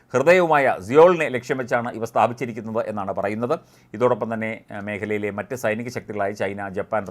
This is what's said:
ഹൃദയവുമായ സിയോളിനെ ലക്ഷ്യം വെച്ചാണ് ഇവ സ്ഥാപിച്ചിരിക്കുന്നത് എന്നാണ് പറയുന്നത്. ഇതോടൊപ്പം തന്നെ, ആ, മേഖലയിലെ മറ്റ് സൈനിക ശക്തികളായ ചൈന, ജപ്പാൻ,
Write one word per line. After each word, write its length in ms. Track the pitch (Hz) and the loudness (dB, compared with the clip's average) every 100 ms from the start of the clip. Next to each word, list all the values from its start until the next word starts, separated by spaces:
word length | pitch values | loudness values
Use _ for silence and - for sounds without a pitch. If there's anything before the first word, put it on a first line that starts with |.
| _ | _
ഹൃദയവുമായ 640 | 127 147 185 170 147 131 80 | 2 6 6 6 4 2 0
സിയോളിനെ 500 | 95 143 175 175 143 | 2 8 8 8 0
ലക്ഷ്യം 280 | 123 120 135 | -4 -4 -6
വെച്ചാണ് 360 | 120 123 117 | -2 -2 -2
ഇവ 120 | 110 113 | -6 -4
സ്ഥാപിച്ചിരിക്കുന്നത് 840 | 117 113 120 120 117 110 110 110 | 2 2 0 -8 -8 -6 -4 -4
എന്നാണ് 240 | 107 98 | -4 -6
പറയുന്നത്. 460 | 95 98 107 120 170 - _ _ | -4 -4 -4 -4 -4 -6 _ _
ഇതോടൊപ്പം 400 | 107 123 110 113 | 0 2 2 -2
തന്നെ, 280 | 113 110 110 - | -4 -6 -8 -12
ആ, 80 | 107 | -12
മേഖലയിലെ 500 | 101 101 104 107 104 | -8 -6 -4 -2 -4
മറ്റ് 260 | 101 95 123 | -6 -8 -6
സൈനിക 340 | 113 110 120 | -4 -4 -6
ശക്തികളായ 420 | 120 101 104 101 | -10 -8 -4 -4
ചൈന, 380 | 107 98 101 98 | -4 -6 -6 -8
ജപ്പാൻ, 360 | 92 92 107 95 | -8 -4 -4 -4